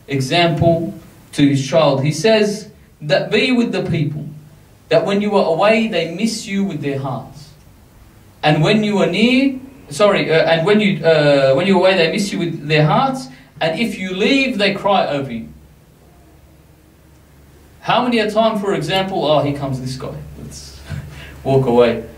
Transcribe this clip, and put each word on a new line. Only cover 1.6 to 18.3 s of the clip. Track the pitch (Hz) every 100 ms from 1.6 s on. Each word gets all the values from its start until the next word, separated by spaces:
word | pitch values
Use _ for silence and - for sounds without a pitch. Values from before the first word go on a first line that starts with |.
| -
child. | 165 147 135
He | 147
says | - 220 220 202 - - - - -
that, | 151 190 -
"Be | 214 262
with | 240 214
the | 190
people, | 175 165 143 - - - - - - - -
that | 156
when | 170 202
you | 208 196
are | 165
away, | 165 208 226 220
they | 175 165
miss | 180 226 - -
you | 196
with | 190 147
their | 143 131
hearts. | 123 113 - - - - - - - - - - - -
And | 151 151
when | 175 220
you | 214 196
are | 170
near, | 180 233 254 277 - - - -
sorry, | - 208 170 147
uh, | 160 160
and | 165
when | 170 214
you, | 196 151
uh, | 165 156 147 139 135 135
when | 196
you're | 185
away, | 185 190
they | 160
miss | - 202
you | 180
with | 170 - 147
their | 156 156
hearts. | 214 269 262 - - - -
And | 160 -
if | 226 190
you | 190
leave, | 185 240 277 262 202
they | 196 190
cry | 202 190 -
over | 143 127
you." | 113 - - - - _ _ _ - - - - _ _ _ _ _ - - _ - - - - -
How | - 214
many | 247 233
a |
time, | 208